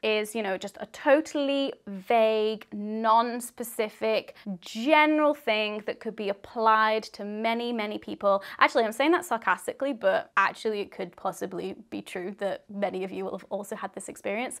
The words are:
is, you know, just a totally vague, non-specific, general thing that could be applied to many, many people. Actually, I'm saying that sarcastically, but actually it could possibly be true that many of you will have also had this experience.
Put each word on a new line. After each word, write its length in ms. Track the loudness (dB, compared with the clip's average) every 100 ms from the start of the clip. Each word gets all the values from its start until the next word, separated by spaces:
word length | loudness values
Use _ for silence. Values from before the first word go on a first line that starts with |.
is, 300 | 2 0 -2
you 80 | -4
know, 160 | -4 -4
just 200 | -6 -12
a 60 | -14
totally 840 | -4 4 4 4 -2 0 2 0 -4 -12
vague, 760 | -12 2 4 6 4 0 -2 -8
non-specific, 1600 | -8 -6 -2 4 6 4 -2 -8 -10 -10 -4 -4 -2 0 0 -2 -16 -12 -12
general 760 | -10 -6 4 6 6 6 4
thing 500 | 2 0 0 0 -4
that 140 | -6 -8
could 160 | -8
be 140 | -6 -6
applied 760 | -6 -8 0 4 6 4 2
to 220 | -2 -12
many, 480 | -8 -4 -2 -2 -2
many 240 | -4 -4 -6
people. 460 | -8 -2 2 2 0 2
Actually, 240 | 4 6
I'm 80 | 2
saying 200 | 2 2
that 140 | 2
sarcastically, 680 | 2 -2 0 0 -2 -4 -4
but 380 | 0 2 2 0 0
actually 440 | 0 0 -4 -4
it 100 | -6
could 240 | -8 -10
possibly 600 | -6 -6 -6 -8 -6 -8 -10 -12
be 120 | -12
true 340 | -10 -10 -8 -6
that 240 | -4 -6 _
many 340 | -6 -4 -4
of 80 | -8
you 140 | -6
will 120 | -8 -8
have 80 | -8
also 260 | -8 -8
had 180 | -10 -10
this 140 | -10 -14
experience. 500 | -10 -6 -4 -6 -8